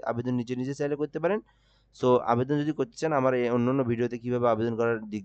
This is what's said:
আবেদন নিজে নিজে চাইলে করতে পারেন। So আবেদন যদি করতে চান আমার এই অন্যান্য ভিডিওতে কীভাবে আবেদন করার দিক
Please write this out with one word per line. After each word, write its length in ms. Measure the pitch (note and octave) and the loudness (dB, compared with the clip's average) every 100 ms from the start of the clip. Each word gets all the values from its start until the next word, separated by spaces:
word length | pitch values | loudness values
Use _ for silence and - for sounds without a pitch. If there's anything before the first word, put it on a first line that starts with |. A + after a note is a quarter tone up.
| - | -4
আবেদন 280 | A#2 B2 | -4 -2
নিজে 220 | B2+ A#2 B2+ | -2 -2 -4
নিজে 180 | B2+ | -6
চাইলে 220 | C#3+ C#3+ C#3+ | -4 -4 -4
করতে 220 | D3 D#3 | -4 -2
পারেন। 220 | E3+ G#3+ - _ _ _ _ - | 0 -2 -4 _ _ _ _ 0
So 220 | B2+ B2 | 4 4
আবেদন 400 | - A#2+ C3 D3 | 4 2 2 0
যদি 140 | D3 | 0
করতে 240 | D3 B2 - | -2 -4 -4
চান 160 | D#3+ | 0
আমার 220 | D3 C3 | 2 2
এই 160 | B2+ A#2+ | 2 2
অন্যান্য 320 | A#2+ A#2+ C#3 | 2 2 2
ভিডিওতে 340 | A#2+ A#2 A#2+ A#2+ | 0 0 -2 -4
কীভাবে 300 | A#2+ B2 A#2+ | -4 0 2
আবেদন 280 | A2 A#2 A2+ | 2 0 0
করার 340 | A#2 A2+ G#2+ | 0 -2 -4
দিক 140 | G#2 | -8